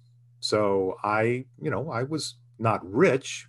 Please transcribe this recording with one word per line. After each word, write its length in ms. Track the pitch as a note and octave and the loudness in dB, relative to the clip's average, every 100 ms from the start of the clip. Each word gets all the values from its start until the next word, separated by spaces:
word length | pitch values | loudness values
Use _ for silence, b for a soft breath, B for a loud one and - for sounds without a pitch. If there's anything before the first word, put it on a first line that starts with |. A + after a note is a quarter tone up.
| _ _ _ - | _ _ _ -10
So 560 | - G#2+ G#2 G2 F#2 - G#2 | -2 2 2 2 0 -2 0
I, 400 | G#2+ A#2 B2 B2+ - | 2 2 0 -6 -8
you 100 | D3+ | -4
know, 180 | G2+ D3+ | -4 -4
I 140 | A#2 | -4
was 320 | C3+ D#3 - - - - | -4 -6 -8 -12 -20 -2
not 220 | A2+ G2+ | 0 0
rich, 640 | F#2 G#2 F3+ C3+ - - | -2 2 4 4 -2 -14